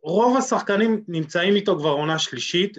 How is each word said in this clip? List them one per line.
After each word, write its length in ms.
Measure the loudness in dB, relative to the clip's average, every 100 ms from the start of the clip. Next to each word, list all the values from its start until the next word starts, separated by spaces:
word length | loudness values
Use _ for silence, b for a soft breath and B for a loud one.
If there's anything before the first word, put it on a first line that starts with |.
רוב 340 | -2 2 4 2
השחקנים 680 | 0 -2 0 0 2 0 -2
נמצאים 480 | -6 -4 0 2 2
איתו 220 | 2 0
כבר 120 | 0
עונה 280 | 0 -2 -2
שלישית, 600 | -4 -6 -4 -2 -2